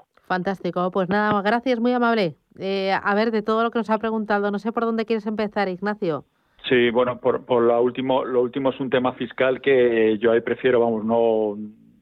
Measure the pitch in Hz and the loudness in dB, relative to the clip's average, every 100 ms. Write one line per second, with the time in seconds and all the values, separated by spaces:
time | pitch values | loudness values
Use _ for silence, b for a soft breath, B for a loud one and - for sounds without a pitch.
0 | - _ - 185 190 185 175 180 180 190 | -10 _ -6 -4 -4 -6 -6 -4 -2 -2
1 | 175 208 208 208 202 233 262 233 247 247 | -2 0 0 0 0 0 0 0 0 0
2 | 233 226 170 - _ - 190 196 190 190 | 0 2 -2 -4 _ -10 -6 -2 -2 -2
3 | 202 202 226 220 214 220 233 233 214 220 | 0 0 0 0 0 0 0 -2 -2 -2
4 | 220 220 208 202 202 202 226 226 233 226 | -2 -4 -2 -2 0 -4 -4 -2 -2 -2
5 | 220 226 214 214 208 208 190 180 202 208 | -2 -2 -2 -4 -4 -2 -4 -4 -6 -2
6 | 175 143 - _ _ _ - 123 120 117 | -2 -4 -6 _ _ _ 0 2 4 2
7 | 123 117 127 113 - 123 117 117 123 123 | 0 0 -2 -2 0 2 4 4 2 0
8 | 131 131 117 123 123 139 135 - 131 127 | -2 -2 0 0 0 -2 -2 -2 -2 0
9 | 123 123 120 - 131 127 139 131 120 117 | 0 -4 -6 -2 0 0 2 4 4 4
10 | 110 107 113 117 117 117 127 120 117 110 | 2 2 2 2 0 0 2 2 2 0
11 | 110 117 117 110 107 104 107 107 _ _ | 0 2 4 2 0 -4 -10 -16 _ _